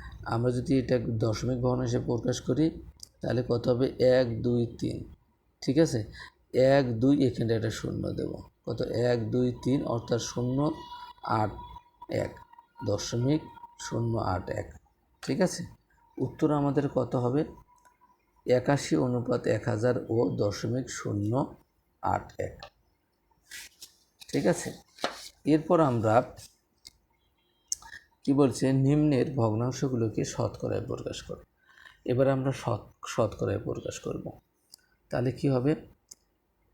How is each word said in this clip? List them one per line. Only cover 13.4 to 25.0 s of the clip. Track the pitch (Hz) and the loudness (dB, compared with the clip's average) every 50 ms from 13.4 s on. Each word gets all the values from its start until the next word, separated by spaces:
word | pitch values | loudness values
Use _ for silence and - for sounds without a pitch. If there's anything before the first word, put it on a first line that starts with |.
| - - - - - - - - | -2 -6 -14 -18 -20 -20 -16 -14
শূন্য | - - - 117 117 117 113 110 | -10 -6 -4 -2 -2 -2 -2 -2
আট | - 101 92 92 - - | 0 -2 -2 -2 -4 -4
এক। | - 104 - - - - - _ _ _ _ _ _ _ | -6 -6 -8 -8 -14 -20 -20 _ _ _ _ _ _ _
ঠিক | - - 135 139 | -6 -4 0 0
আছে, | 185 170 - - 117 - - - _ _ _ _ _ _ _ - | 0 0 0 -4 -10 -12 -14 -20 _ _ _ _ _ _ _ -6
উত্তর | 131 123 - - 156 151 | -6 -6 -2 0 2 2
আমাদের | 151 147 143 143 135 147 139 135 | 2 2 2 2 2 2 0 0
কত | - 131 123 - - | 0 0 -2 0 0
হবে? | 127 123 120 127 147 160 - - - - _ _ _ _ - _ _ _ _ _ _ _ _ _ _ _ - | 0 0 0 0 0 -2 -2 -6 -14 -20 _ _ _ _ -20 _ _ _ _ _ _ _ _ _ _ _ 2
একাশি | 123 127 120 - 143 135 - - 160 | 2 2 4 2 0 0 2 0 2
অনুপাত | 156 139 123 123 123 123 254 247 - - - | 2 2 2 0 0 0 0 -2 -2 0 0
এক | 113 107 - 123 | 0 0 0 -2
হাজার | 113 107 113 123 123 - - - | -2 2 2 2 2 0 -2 0
ও | 113 117 123 - 123 117 | 2 2 2 2 2 0
দশমিক | 110 101 101 - - 113 117 131 127 - | 0 0 0 -2 -4 -2 -2 -2 -4 -6
শূন্য | - - - 110 107 104 101 104 117 131 - - - - _ _ _ _ _ _ _ _ | -8 -8 -6 -4 -4 -2 -2 0 0 -2 -2 -4 -6 -14 _ _ _ _ _ _ _ _
আট | - 95 95 95 - - - - | -2 -2 -2 -2 -4 -6 -8 -8
এক। | 98 92 - - - - - _ _ _ _ _ _ _ _ _ _ _ _ _ _ _ - - - - - _ - - _ _ _ _ _ _ - - | -8 -8 -8 -12 -18 -20 -20 _ _ _ _ _ _ _ _ _ _ _ _ _ _ _ -18 -18 -18 -18 -20 _ -20 -20 _ _ _ _ _ _ -12 -4
ঠিক | - 190 - | -2 0 2
আছে, | 190 165 - - 175 - - - _ _ - | 2 2 0 -2 -6 -10 -12 -16 _ _ -8